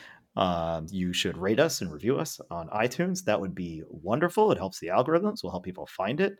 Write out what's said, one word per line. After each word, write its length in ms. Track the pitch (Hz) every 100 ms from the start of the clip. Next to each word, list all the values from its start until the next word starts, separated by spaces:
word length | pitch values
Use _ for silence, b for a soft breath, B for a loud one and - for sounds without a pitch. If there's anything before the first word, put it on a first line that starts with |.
| b b _ -
Um, 500 | 95 85 82 82 80
you 220 | 92 90
should 240 | 90 95 82
rate 220 | 95 113
us 200 | 160 -
and 100 | 90
review 240 | 76 104 139
us 220 | 156 - -
on 180 | 170 160
iTunes. 540 | 107 120 - 180 180
That 160 | - 101
would 140 | 95
be 280 | 92 87 80 80
wonderful. 600 | 82 85 123 170 220 214
It 80 | 104
helps 220 | 95 -
the 80 | 165
algorithms, 540 | 185 123 170 208 208
will 60 | 180
help 140 | 175
people 220 | 92 120 -
find 340 | - 98 147
it, 160 | 196